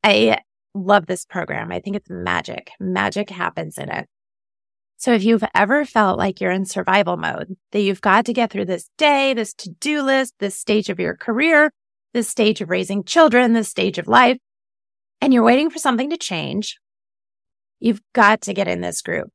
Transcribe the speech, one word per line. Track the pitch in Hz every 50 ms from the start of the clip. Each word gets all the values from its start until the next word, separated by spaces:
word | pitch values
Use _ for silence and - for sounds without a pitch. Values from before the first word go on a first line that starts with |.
| -
I | 214 202 214 220 226 220 - _ _ _ _ _ _ _
love | 202 185 185 202 202 160
this | - 185 180 -
program. | _ - 185 170 - - - 165 170
I | 180 180
think | - 202 196
it's | 175 _ _
magic. | - 90 90 90 90 85 80 - - - - - - _
Magic | 196 185 185 190 202 202 - 202 208 -
happens | 196 180 180 - - - 165 160 -
in | - - -
it. | - - - _ _ _ _ _ _ _ _ _ _ _ _ _ _ _ _ _ _
So | _ - 262 240
if | 214 190
you've | 220 226 214 220 - -
ever | - 202 196 262 294 294
felt | - - - 214 190 185
like | - - 196 185 -
you're | 190 185
in | 180 190 190
survival | 185 - 190 180 - 185 202 196 170 180
mode, | 165 160 160 - - - 175 190 _ _ _
that | - 208
you've | 202 196 190 185
got | - 202 185 214 233
to | - 240
get | 254 233 220
through | - 196 202
this | 180 185 175 - _ _
day, | - 311 294 285 277 269 269 262
this | 233 220 208 -
to-do | - - 190 160 _ - 294 302 294
list, | 277 269 269 269 262 - _ _
this | 202 196 -
stage | - - - 208 214 202 -
of | 190 175
your | 180 170 -
career, | _ - - 220 233 294 330 330 294 202 202 _ _ _ _ _ _ _ _ _
this | 240 220 -
stage | - - 220 214 214 -
of | 196 160
raising | 180 185 190 180 196 202 185
children, | - - 339 320 302 220 247 254 233 233
this | 233 214 -
stage | - - 190 190 165 -
of | 165
life, | - 220 240 254 247 254 254 _ _ _ _ _ _ _ _ _ _ _ _ _ _ _ _
and | 262 285 262
you're | 240 220
waiting | 233 240 262 294 330
for | -
something | 330 - 285 247 226 262 294
to | 330
change, | 339 - - 185 165 151 139 143 202 214 - - _ _ _ _ _ _ _ _ _ _ _ _ _ _ _ _ _ _ _ _ _
you've | - 226 214 208 _ _ _
got | 247 214 202 220 214
to | - - 190
get | 185 196
in | 175 180 175
this | 175 175 165 -
group. | - - 165 - - -